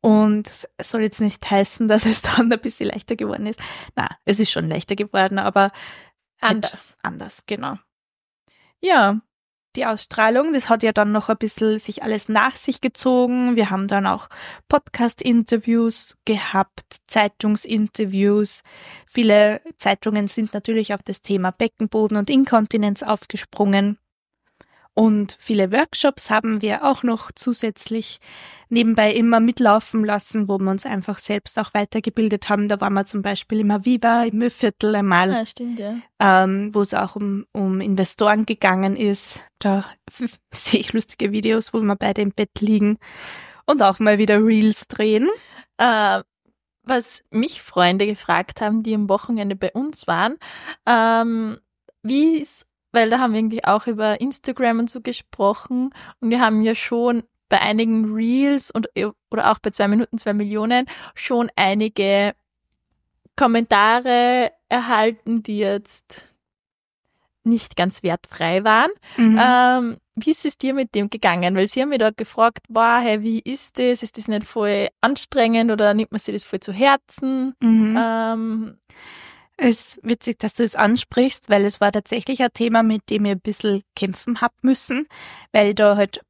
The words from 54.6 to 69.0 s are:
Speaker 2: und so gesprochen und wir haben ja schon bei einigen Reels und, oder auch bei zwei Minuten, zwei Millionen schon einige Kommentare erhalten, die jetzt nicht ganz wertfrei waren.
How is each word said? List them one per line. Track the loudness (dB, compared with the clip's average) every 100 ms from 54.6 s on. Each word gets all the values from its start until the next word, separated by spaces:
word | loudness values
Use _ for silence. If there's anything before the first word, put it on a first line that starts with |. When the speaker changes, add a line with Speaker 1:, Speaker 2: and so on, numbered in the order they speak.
| 0 0
Speaker 2:
und | -2
so | -6
gesprochen | -8 -10 _ -2 0 0 -6 -4 -4 -8 -20 -6
und | -2
wir | 2
haben | 2 2
ja | 0
schon | -2 -4 -2 0 -2 -6 _ _
bei | 0
einigen | 2 0 0 0 0
Reels | -2 0 2 2 0 -2
und, | -6 -6 -4 -6 -6 _
oder | 0 2
auch | 2
bei | -2
zwei | -2 0
Minuten, | 0 -2 -4
zwei | -4
Millionen | -4 -4 -4 0 0 -2 -10 -18
schon | -14 -4 -2 -2 0
einige | 0 0 -2 -2 0 2 0 -4 _ _ _ _ _ _ _ _ _ 0
Kommentare | 2 2 4 4 4 4 2 2 4 2 0 _ _
erhalten, | -4 0 2 2 -2 -4 -4
die | -2 -4
jetzt | -2 -2 -6 -20 _ -20 _ _ _ _ _ _ _ _ _ _ _ _
nicht | 0 0 -2 -2
ganz | -2 -2
wertfrei | -4 -4 -8 -6 -2 0
waren. | 4 4 2 -2